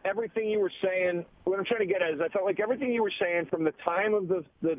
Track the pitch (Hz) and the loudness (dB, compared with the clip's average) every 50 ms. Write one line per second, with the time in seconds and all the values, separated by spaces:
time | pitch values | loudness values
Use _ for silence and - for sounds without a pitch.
0 | - 190 196 214 233 214 - 226 220 214 214 214 196 180 - - - 190 185 185 | -2 -2 -2 -2 -4 -2 -2 -2 -2 0 2 2 0 0 -2 -2 -2 0 2 2
1 | 185 180 175 175 170 - - - - - 190 196 185 - 240 226 208 175 196 185 | 2 2 0 -2 -4 -8 -14 -6 -4 -2 -2 -2 0 0 0 0 2 0 2 2
2 | 175 165 156 143 165 160 - 202 185 202 190 - 208 214 262 - 277 254 240 233 | 2 0 0 0 -2 -2 0 0 0 0 0 0 0 0 0 0 0 0 2 2
3 | 214 196 - - 202 175 175 170 170 170 - 160 160 156 - - - 175 170 185 | 0 0 0 -2 0 0 0 0 0 0 -2 0 0 0 -2 -2 -2 -2 0 0
4 | 202 214 214 208 190 170 190 180 151 - _ _ 151 165 160 | 2 2 0 0 0 0 -2 -2 -4 -8 _ _ -2 -2 -2